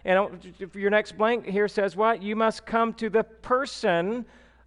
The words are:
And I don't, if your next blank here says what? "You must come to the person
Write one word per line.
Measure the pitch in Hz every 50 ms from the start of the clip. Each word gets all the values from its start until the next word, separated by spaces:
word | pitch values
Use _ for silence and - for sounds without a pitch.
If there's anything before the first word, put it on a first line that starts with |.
| -
And | 185 185 190
I |
don't, | 208 - 180 175 180 180 175 -
if | 190 170 -
your | 202 196 202
next | 208 214 214 - 170 170
blank | 214 226 247 226 - 208
here | 190 202 208 196
says | - 214 196 196 160
what? | 190 214 226 233 165
"You | 190 208 220
must | 220 220 220 214 - -
come | - 220 226 233 226 226
to | - 226 220
the | 180 220 214
person | - - - - - 254 254 285 - - - - 202 175 170 170 196 233 247 226 - - - - _ _ _ _